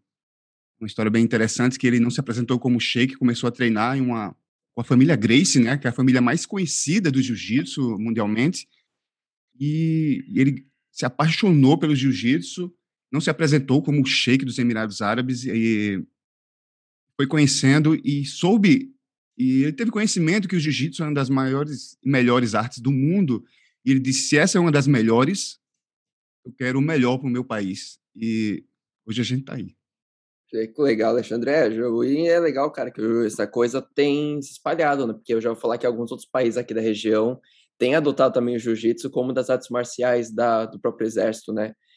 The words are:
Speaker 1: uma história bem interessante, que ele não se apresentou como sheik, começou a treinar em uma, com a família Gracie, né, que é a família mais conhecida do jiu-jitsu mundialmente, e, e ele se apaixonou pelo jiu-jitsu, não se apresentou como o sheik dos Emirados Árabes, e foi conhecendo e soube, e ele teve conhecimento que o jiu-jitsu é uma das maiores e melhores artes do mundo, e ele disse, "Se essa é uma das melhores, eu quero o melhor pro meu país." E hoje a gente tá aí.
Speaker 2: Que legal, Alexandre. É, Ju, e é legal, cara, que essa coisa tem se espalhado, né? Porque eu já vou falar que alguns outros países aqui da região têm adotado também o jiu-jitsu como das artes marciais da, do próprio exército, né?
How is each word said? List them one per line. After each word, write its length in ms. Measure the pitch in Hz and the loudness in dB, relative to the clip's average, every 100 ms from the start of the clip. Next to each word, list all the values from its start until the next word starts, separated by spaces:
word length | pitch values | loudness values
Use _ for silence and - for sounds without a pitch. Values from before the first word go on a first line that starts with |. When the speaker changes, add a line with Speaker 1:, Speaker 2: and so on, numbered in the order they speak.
| _ _ _ _ _ _ _ _ | _ _ _ _ _ _ _ _
Speaker 1:
uma 80 | 110 | -10
história 240 | - 110 | -4 0
bem 120 | 113 | 2
interessante, 540 | 113 113 110 - 123 127 | 2 2 0 0 -2 0
que 80 | 123 | 0
ele 140 | 120 | 2
não 100 | 120 | 0
se 100 | 117 | -2
apresentou 380 | 135 107 117 123 | -6 -6 -2 -2
como 220 | 127 120 | 0 0
sheik, 360 | - 120 135 - | 0 0 -2 0
começou 320 | 123 117 120 | -2 0 -4
a 40 | |
treinar 440 | 117 120 107 117 135 | -2 0 0 0 -2
em 60 | |
uma, 340 | 123 113 101 - _ _ _ | -2 -4 -8 -12 _ _ _
com 80 | - | -10
a 20 | |
família 320 | - 127 143 117 | 2 6 6 4
Gracie, 460 | 104 127 - 139 | 4 4 6 4
né, 160 | 117 143 | 2 0
que 80 | 127 | -2
é 60 | |
a 20 | |
família 280 | 123 127 127 | 0 2 4
mais 260 | 120 165 - | 2 0 -2
conhecida 640 | 196 170 - 139 202 165 | -6 -4 -4 -2 0 2
do 100 | 131 | 0
jiu-jitsu 800 | 131 104 90 123 - - 123 101 | 0 -4 -2 -2 -2 -4 -4 -2
mundialmente, 680 | 113 113 104 107 147 - - _ _ _ _ _ _ _ _ 123 | -4 -2 -2 0 0 -2 -12 _ _ _ _ _ _ _ _ -6
e, 640 | 143 156 160 160 156 127 - | -4 0 0 0 0 -2 -2
e 120 | 131 | 2
ele 260 | 135 135 - _ _ | 2 0 -8 _ _
se 140 | - 127 | -6 -4
apaixonou 720 | - 160 - 202 156 131 151 | 0 0 2 4 6 6 6
pelo 180 | 156 143 | 2 0
jiu-jitsu, 800 | 135 107 117 147 - - 175 - _ _ _ | 0 0 0 -2 -4 -10 -10 -12 _ _ _
não 100 | 139 | -2
se 80 | 165 | -2
apresentou 540 | 151 160 147 135 151 | 0 2 2 2 0
como 180 | - 147 | 2 0
o 40 | 135 | 2
sheik 380 | - 120 135 | 0 2 2
dos 140 | 131 117 | 0 -2
Emirados 420 | 120 110 110 101 | -2 -2 -4 -4
Árabes, 460 | 104 117 127 123 127 | -2 -2 -2 -4 -4
e 580 | 113 113 107 104 95 80 _ _ _ _ _ _ _ _ _ _ - | 0 0 0 0 -4 -6 _ _ _ _ _ _ _ _ _ _ -4
foi 120 | 135 | -2
conhecendo 720 | 156 143 - 135 143 151 156 | 2 2 4 4 4 4 0
e 220 | - 143 | 0 -4
soube, 720 | 139 - 175 226 196 - - _ _ _ _ - | -6 -2 2 4 6 4 0 _ _ _ _ -4
e 260 | 127 131 | 0 2
ele 100 | 139 | 0
teve 180 | 139 226 | -2 -4
conhecimento 560 | 208 214 190 160 208 175 | -2 -2 0 0 0 0
que 80 | 180 | -2
o 40 | |
jiu-jitsu 440 | 151 123 127 - | -2 -2 -4 -4
é 20 | 151 | -4
uma 80 | |
das 160 | 143 127 | -2 0
maiores 680 | 135 131 135 151 135 - - | 0 0 -2 -4 -8 -14 -8
e 80 | 135 | -2
melhores 460 | 131 123 123 117 104 | 2 4 2 2 -2
artes 240 | 120 - | -4 -4
do 140 | 127 | -2
mundo, 500 | 135 143 196 160 110 - _ _ _ 127 | 0 0 2 0 -2 -6 _ _ _ 0
e 60 | |
ele 80 | 135 | 0
disse, 300 | 131 131 - | 0 -2 0
"Se 80 | 147 | 2
essa 200 | 190 190 | 4 2
é 40 | |
uma 100 | 170 | 2
das 160 | 143 139 | 4 4
melhores, 720 | 131 113 113 139 196 - - _ _ _ _ _ _ _ _ 123 | 4 4 2 2 -2 -8 -14 _ _ _ _ _ _ _ _ -20
eu 80 | |
quero 260 | - 127 135 | -8 -2 0
o 20 | |
melhor 360 | 151 156 123 131 | 2 2 2 0
pro 100 | 139 | -2
meu 160 | 123 | -4
país." 560 | 123 110 98 104 - - _ - | -4 -6 -6 -8 -12 -20 _ -8
E 480 | 113 113 107 95 - _ _ _ 110 | -4 -2 -2 -4 -10 _ _ _ -8
hoje 140 | 110 | -6
a 60 | 117 | -4
gente 180 | 127 | -4
tá 120 | 131 - | -6 -12
aí. 200 | 92 - _ _ _ _ _ _ _ | -12 -18 _ _ _ _ _ _ _
Speaker 2:
Que 240 | 113 110 147 | -6 -6 0
legal, 320 | 143 110 113 | 0 2 0
Alexandre. 420 | 120 110 117 120 | 0 -2 -4 0
É, 180 | 156 117 | 0 0
Ju, 360 | 110 123 117 123 | 0 -2 0 0
e 200 | 147 170 | 0 2
é 140 | 170 | 2
legal, 320 | 165 131 147 | 2 0 -4
cara, 180 | 147 120 | -4 -8
que 120 | - 110 117 113 | -4 -2 0 0
essa 200 | 113 104 | -2 -4
coisa 360 | 120 120 135 | 0 0 -2
tem 600 | - - 143 143 151 147 | -4 0 2 0 -2 -6
se 120 | 135 | -8
espalhado, 520 | - 147 165 151 139 120 | -10 -4 0 0 0 -2
né? 60 | |
Porque 220 | 107 - | -6 -4
eu 80 | 113 | -2
já 100 | 117 | -2
vou 80 | 110 | -2
falar 180 | 117 117 | -4 -2
que 80 | 123 | -2
alguns 260 | 113 117 | -2 -6
outros 160 | 123 - | -10 -6
países 280 | 131 120 117 | -2 0 -2
aqui 160 | 117 | -4
da 60 | 110 | -2
região 580 | 110 107 110 107 113 127 _ _ _ - | -2 0 0 2 0 -4 _ _ _ -2
têm 180 | 123 156 | 2 2
adotado 380 | 143 139 131 | 2 2 2
também 220 | 127 120 120 | 2 -2 -2
o 40 | |
jiu-jitsu 500 | 117 110 113 - 135 | -2 0 0 -2 -4
como 240 | - 127 | -4 -4
das 160 | 131 127 | -4 -2
artes 180 | 127 - | -4 -4
marciais 640 | 123 120 - 123 120 113 | -6 -6 -2 0 0 -2
da, 320 | 110 120 110 113 | -2 0 0 -2
do 140 | - | -6
próprio 260 | 120 - 113 | -6 -4 -4
exército, 460 | 104 113 110 - | 0 -2 -4 -6
né? 220 | 107 110 - _ | -6 -6 -10 _